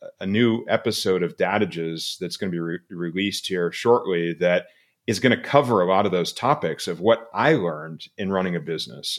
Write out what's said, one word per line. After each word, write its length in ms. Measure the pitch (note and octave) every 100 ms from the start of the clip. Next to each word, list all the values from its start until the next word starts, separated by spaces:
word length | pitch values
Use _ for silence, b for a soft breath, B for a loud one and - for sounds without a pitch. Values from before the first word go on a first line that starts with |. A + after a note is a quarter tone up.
| - -
a 60 | F#2+
new 380 | G#2 A#2+ A2+ -
episode 540 | A2 A#2 G#2 G2 F#2
of 140 | E2+ -
Dadages 800 | F#2 G#2 G2 E2 D#2+ D#2+ - -
that's 180 | F2+ -
gonna 160 | G2
be 80 | E2+
re-, 180 | E2 F2 -
released 560 | E2+ E2+ F2+ G2+ F#2 -
here 260 | F#2 F2
shortly 600 | - A#2 A#2+ F#2+ F2 E2+
that 320 | D#2+ F2+ F2 b b b _ -
is 140 | G#2
gonna 200 | C3 A#2
cover 400 | - C#3+ B2+ G#2+
a 60 | F2+
lot 200 | F#2+ G#2
of 60 |
those 200 | F2+ E2
topics 560 | - B2 D3+ A#2+ D2+ -
of 120 | E2
what 280 | G2 A2+ -
I 200 | G2+ C3
learned 520 | D3+ F2 D2+ D#2+ D#2 - -
in 160 | G2
running 240 | F#2+ F#2 E2+
a 40 |
business 580 | D2 D#2+ - C#2 -